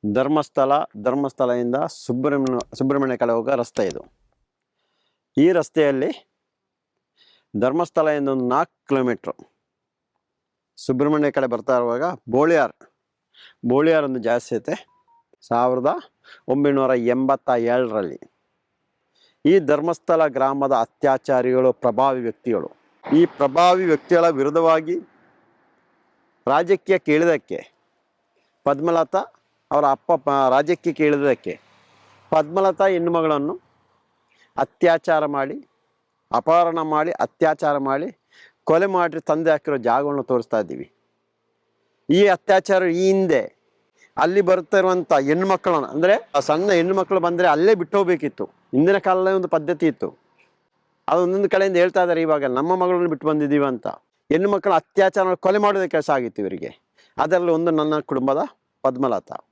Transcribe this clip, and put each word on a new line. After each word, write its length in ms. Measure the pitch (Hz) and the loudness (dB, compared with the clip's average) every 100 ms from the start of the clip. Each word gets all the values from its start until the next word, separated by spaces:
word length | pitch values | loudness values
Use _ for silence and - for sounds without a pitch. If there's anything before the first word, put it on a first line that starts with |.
| 104 104 | -2 -2
ಧರ್ಮಸ್ಥಳ, 540 | 135 156 143 - 135 143 - - 104 | 0 -2 -2 -2 0 0 -2 -6 -4
ಧರ್ಮಸ್ಥಳದಿಂದ 720 | 135 139 - 127 123 120 131 156 - - | -2 -4 -2 -2 -2 -2 -4 -6 -10 -8
ಸುಬ್ರಹ್ಮಣ್ಯ, 560 | 123 139 143 131 123 - - | -4 -2 -2 -2 -4 -6 -6
ಸುಬ್ರಹ್ಮಣ್ಯ 380 | 135 139 135 123 | -2 -2 -2 -2
ಕಡೆ 100 | 120 117 | -2 -2
ಹೋಗೋ 180 | 117 135 | -2 -4
ರಸ್ತೆ 220 | 117 - 98 | -4 -4 -4
ಇದು. 100 | - - _ _ _ _ _ _ _ _ _ _ _ _ - | -6 -14 _ _ _ _ _ _ _ _ _ _ _ _ 0
ಈ 20 | 160 180 | 2 2
ರಸ್ತೆಯಲ್ಲಿ 520 | 147 - 147 135 151 - _ _ _ _ _ _ _ _ _ _ _ _ _ 104 | -2 0 0 0 -4 -8 _ _ _ _ _ _ _ _ _ _ _ _ _ -4
ಧರ್ಮಸ್ಥಳದಿಂದ 680 | 123 151 170 - 156 147 139 131 | -2 -2 -2 0 0 0 -2 -2
ಒಂದು 100 | 123 | 0
ನಾಲ್ಕು 220 | 135 170 _ _ | -2 -2 _ _
ಕಿಲೋಮೀಟ್ರು 440 | 139 127 113 - - - _ _ _ _ _ _ _ _ _ _ _ _ - - | -2 0 -4 -8 -14 -18 _ _ _ _ _ _ _ _ _ _ _ _ -16 -6
ಸುಬ್ರಹ್ಮಣ್ಯ 460 | 127 143 151 147 143 | -2 0 0 0 -2
ಕಡೆ 100 | 131 | -2
ಬರ್ತಾ 220 | 117 107 127 | -4 -2 0
ಇರುವಾಗ 240 | 120 120 165 160 - 123 | 0 -2 -4 -8 -4 0
ಬೋಳಿಯಾರ್, 400 | 156 165 127 - _ _ _ _ _ _ - _ 120 | 2 2 0 -4 _ _ _ _ _ _ -20 _ -2
ಬೋಳಿಯಾರ್ 340 | 131 160 160 143 | 2 4 2 0
ಒಂದು 120 | 127 113 | -4 -2
ಜಾಸ್ತಿ 280 | 120 - 156 | -2 -2 -8
ಐತೆ. 160 | - - - _ _ _ _ _ - | -6 -10 -12 _ _ _ _ _ -4
ಸಾವಿರದ 420 | 117 127 127 131 330 - _ _ - - | 0 0 0 -2 -4 -10 _ _ -20 -4
ಒಂಬೈನೂರ 380 | 135 143 139 131 127 117 | 0 2 2 2 0 0
ಎಂಬತ್ತ 360 | 123 131 135 - 123 117 | 0 0 -2 0 -2 0
ಏಳರಲ್ಲಿ 460 | 123 123 107 90 67 - _ _ _ _ _ _ _ _ _ _ _ 147 | -2 -2 -4 -6 -10 -20 _ _ _ _ _ _ _ _ _ _ _ 2
ಈ 20 | 190 143 | 2 2
ಧರ್ಮಸ್ಥಳ 520 | 147 160 165 - 165 156 131 | -2 -2 -6 0 2 2 0
ಗ್ರಾಮದ 380 | 135 139 139 131 113 | -2 -2 0 0 -2
ಅತ್ಯಾಚಾರಿಗಳು 840 | _ 139 131 - 127 123 127 127 120 | _ -2 -2 0 0 0 2 0 0
ಪ್ರಭಾವಿ 380 | 123 110 135 131 117 | -2 0 0 0 -6
ವ್ಯಕ್ತಿಗಳು. 440 | - 127 107 71 _ _ _ - 147 | -8 -4 -4 -4 _ _ _ 0 2
ಈ 20 | 170 - | 2 2
ಪ್ರಭಾವಿ 480 | 139 139 180 180 185 | 0 4 4 4 2
ವ್ಯಕ್ತಿಗಳ 340 | 151 - 175 170 147 | -2 2 2 2 2
ವಿರುದ್ಧವಾಗಿ 560 | 139 156 165 160 160 175 - _ _ _ _ _ _ _ _ _ _ _ _ _ - | 0 2 2 2 0 -8 -8 _ _ _ _ _ _ _ _ _ _ _ _ _ -2
ರಾಜ್ಯಕ್ಕೆ 440 | 143 175 190 - 185 - | -2 0 -2 0 -2 2
ಕೇಳಿದಕ್ಕೆ 520 | 151 170 151 _ 87 - _ _ _ _ _ _ _ _ _ - | 2 2 0 _ -12 -12 _ _ _ _ _ _ _ _ _ -2
ಪದ್ಮಲತಾ 540 | 139 165 165 160 190 - _ _ _ _ | -2 0 0 0 -2 -4 _ _ _ _
ಅವರ 120 | 143 143 135 | 0 2 0
ಅಪ್ಪ 160 | - 165 147 | 0 -2 0
ಪ-, 200 | 139 131 | 2 4
ರಾಜ್ಯಕ್ಕೆ 380 | 131 151 175 175 151 | 2 2 -2 -4 0
ಕೇಳಿದಕ್ಕೆ 540 | 151 143 139 120 - 78 _ _ _ _ _ _ _ | 0 2 0 -2 -4 -12 _ _ _ _ _ _ _
ಪದ್ಮಲತಾ 540 | 160 151 180 190 180 196 | 0 0 0 0 2 0
ಹೆಣ್ಣುಮಗಳನ್ನು 600 | 180 170 170 160 147 143 370 _ _ _ _ _ _ _ _ _ - | 2 0 0 0 0 -2 -6 _ _ _ _ _ _ _ _ _ -6
ಅತ್ಯಾಚಾರ 600 | 135 _ 175 165 - 160 151 143 | -6 _ 2 2 2 0 0 -4
ಮಾಡಿ, 220 | 139 285 - _ _ _ _ _ _ 117 | -6 -8 -16 _ _ _ _ _ _ -4
ಅಪಹರಣ 400 | - 165 170 165 156 | 2 2 2 0 -2
ಮಾಡಿ, 180 | 151 160 - - | -2 -2 -4 -6
ಅತ್ಯಾಚಾರ 500 | _ 160 156 151 143 135 | _ -2 0 -2 -2 -2
ಮಾಡಿ, 180 | 135 180 - _ _ - _ - | -4 -6 -12 _ _ -20 _ 0
ಕೊಲೆ 180 | 160 196 185 | 2 2 0
ಮಾಡಿ 260 | 170 156 - | 0 -4 -2
ತಂದೆ 220 | 156 165 | 0 2
ಹಾಕಿರೋ 240 | 151 - 139 117 | 0 0 -2 0
ಜಾಗವನ್ನು 360 | 120 143 143 123 | 0 0 -4 -2
ತೋರಿಸ್ತಾ 280 | 127 113 113 | -2 0 -4
ಇದ್ದೀವಿ. 240 | 92 64 - _ _ _ _ _ _ _ _ _ _ _ _ 170 | -4 -10 -16 _ _ _ _ _ _ _ _ _ _ _ _ 4
ಈ 40 | 202 180 | 4 2
ಅತ್ಯಾಚಾರ 540 | - 190 185 190 180 170 | 2 0 2 0 0 0
ಈ 40 | 190 | 2
ಹಿಂದೆ 300 | 190 190 139 - _ _ _ _ _ _ - | 2 2 0 -2 _ _ _ _ _ _ -2
ಅಲ್ಲಿ 180 | 156 190 180 | 0 2 2
ಬರ್ತಾ 280 | 185 165 196 | 0 2 0
ಇರುವಂತ 300 | 185 185 156 151 139 | 2 0 0 0 2
ಹೆಣ್ಮಕ್ಳನ್ನ, 600 | 160 190 185 190 165 131 143 | 0 0 -2 0 -2 -2 -2
ಅಂದ್ರೆ 200 | 175 208 - 143 | 2 0 0 -4
ಆ 20 | 135 | -2
ಸಣ್ಣ 180 | 156 202 180 | -2 2 0
ಹೆಣ್ಮಕ್ಳು 400 | 170 190 180 190 175 | 2 -2 0 -2 -2
ಬಂದ್ರೆ 200 | 175 180 151 | 0 2 2
ಅಲ್ಲೇ 200 | 185 214 | 2 2
ಬಿಟ್ಟು 140 | 165 202 | 0 0
ಹೋಗ್ಬೇಕಿತ್ತು. 460 | 185 175 147 - 101 _ _ 127 | 0 0 -4 -8 -12 _ _ 0
ಹಿಂದಿನ 220 | 165 196 190 | 2 2 2
ಕಾಲದಲ್ಲಿ 320 | 185 185 190 | 0 2 0
ಒಂದು 100 | 175 | 0
ಪದ್ಧತಿ 320 | 165 147 165 165 | -2 -2 -2 -2
ಇತ್ತು. 180 | 123 95 - _ _ _ _ _ _ _ _ - | -2 -10 -12 _ _ _ _ _ _ _ _ -2
ಅದು 100 | 165 180 | 0 0
ಒಂದೊಂದು 240 | 190 196 | 0 0
ಕಡೆಯಿಂದ 240 | 190 196 175 | 0 0 2
ಹೇಳ್ತಾ 180 | 180 190 180 | 2 2 0
ಇದ್ದಾರೆ, 160 | 165 160 | 0 0
ಇವಾಗ 220 | 151 139 127 | 0 0 -2
ನಮ್ಮ 140 | 156 185 | -2 0
ಮಗಳನ್ನು 300 | 180 180 175 | 0 0 -2
ಬಿಟ್ಟು 140 | 151 151 | -2 -2
ಬಂದಿದ್ದೀವಿ 380 | 151 147 147 139 | -2 0 0 0
ಅಂತ. 180 | 123 - - _ _ _ | -4 -10 -12 _ _ _
ಹೆಣ್ಣು 160 | 156 202 202 | -2 0 -2
ಮಕ್ಕಳ 180 | 202 165 | 0 0
ಅತ್ಯಾಚಾರ 520 | _ - 190 202 185 180 185 | _ 0 2 2 -2 0 0
ಕೊಲೆ 140 | 208 | 2
ಮಾಡೋದೇ 240 | 208 196 180 160 | 2 0 -2 -2
ಕೆಲಸ 140 | 147 139 | -2 -2
ಆಗಿತ್ತು 240 | 120 - | -2 -6
ಇವರಿಗೆ. 280 | 98 90 - - _ _ _ - | -8 -8 -12 -16 _ _ _ -6
ಅದರಲ್ಲಿ 280 | 151 180 175 160 | 0 0 2 0
ಒಂದು 140 | 170 156 | 0 0
ನನ್ನ 200 | 151 151 - | -2 -4 -4
ಕುಟುಂಬದ 320 | 131 131 139 - _ _ _ 135 | -4 -2 -2 -4 _ _ _ -6
ಪದ್ಮಲತಾ. 520 | 127 135 104 - - _ | -2 -2 -4 -6 -18 _